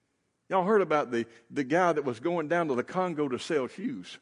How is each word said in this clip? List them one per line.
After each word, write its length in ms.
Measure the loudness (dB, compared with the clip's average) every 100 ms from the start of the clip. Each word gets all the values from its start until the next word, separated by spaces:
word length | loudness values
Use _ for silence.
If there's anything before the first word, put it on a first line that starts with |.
| _ _ _ _ -2
Y'all 140 | 0
heard 180 | 4 4
about 280 | 4 2 2
the, 140 | -2 -2 -8 _
the 140 | -6
guy 280 | 0 4 4
that 120 | 2
was 160 | 0 -4
going 280 | -2 -2 0
down 200 | 0 2
to 60 |
the 100 | 0
Congo 440 | -2 -2 -2 -2 -2
to 100 | -2
sell 300 | -2 -2 -2
shoes. 500 | -4 -8 -8 -10 -18